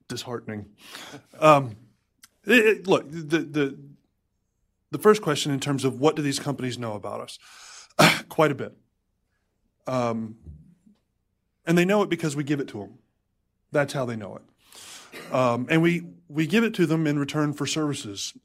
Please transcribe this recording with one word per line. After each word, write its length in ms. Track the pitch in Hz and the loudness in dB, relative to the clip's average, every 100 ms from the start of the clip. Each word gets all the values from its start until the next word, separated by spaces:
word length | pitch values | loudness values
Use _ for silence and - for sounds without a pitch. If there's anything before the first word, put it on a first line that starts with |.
| _ | _
disheartening. 600 | 120 127 117 - 107 - _ - - - | -12 -8 -10 -8 -10 -12 _ -20 -20 -18
<laughs> 340 | 147 _ - | -20 _ 2
Um, 360 | 156 143 123 101 - _ _ _ - _ - | 6 6 4 -10 -20 _ _ _ -20 _ 4
it, 200 | 240 214 | 6 6
it, 220 | 190 180 | 2 2
look, 220 | 139 139 | 2 2
the, 300 | 165 147 160 | -12 -2 -2
the, 400 | 147 147 139 143 143 - _ _ _ _ _ _ _ _ _ | 0 -2 -2 -4 -18 -20 _ _ _ _ _ _ _ _ _
the 60 | 143 | 2
first 240 | 214 208 | 4 4
question 300 | 160 139 151 | 2 -2 0
in 80 | 135 | -2
terms 240 | 139 135 | -2 0
of 160 | 131 120 | -2 2
what 160 | 151 156 | 2 2
do 60 | |
these 180 | 143 - | -4 -4
companies 380 | 143 135 127 120 | -4 -4 -6 -6
know 160 | 117 | -8
about 280 | 104 101 117 | -8 -10 -10
us? 180 | 123 - - - - - - - 160 - | -12 -16 -20 -20 -20 -20 -10 4 4 4
<clears throat> 60 | - | -6
Quite 220 | - 151 | 0 2
a 40 | 123 | 0
bit. 180 | 107 _ _ _ _ _ _ _ _ _ _ _ - | -8 _ _ _ _ _ _ _ _ _ _ _ -6
Um, 520 | 127 120 113 110 - - - - _ _ _ _ _ _ _ _ _ 165 | -2 -2 -2 -8 -12 -20 -20 -20 _ _ _ _ _ _ _ _ _ 2
and 120 | 175 | 4
they 80 | 180 | 4
know 180 | 208 | 2
it 60 | 175 | 2
because 260 | 165 160 143 | 0 -2 -4
we 80 | |
give 160 | 143 143 | -2 -2
it 80 | 123 | -4
to 140 | 104 | -8
'em. 160 | 98 - _ _ _ _ _ _ _ | -12 -18 _ _ _ _ _ _ _
That's 220 | 151 139 | -2 -2
how 120 | 143 120 | -4 -6
they 100 | 110 | -8
know 220 | 95 - | -10 -14
it. 60 | _ _ _ - - - - - - | _ _ _ -20 -20 -20 -20 -18 -4
Um, 340 | 131 127 120 127 | 0 2 0 2
and 120 | 160 | 4
we, 220 | 170 170 - - _ | 4 0 -6 -20 _
we 200 | 147 156 | -4 2
give 160 | 214 | 2
it 100 | 226 202 | 2 2
to 100 | 160 | 2
them 200 | 160 151 | 2 0
in 120 | 147 | 0
return 340 | 143 156 147 | -2 0 -2
for 120 | 147 139 | -2 -4
services 680 | 156 151 131 107 98 - - | -2 -2 -4 -8 -10 -12 -12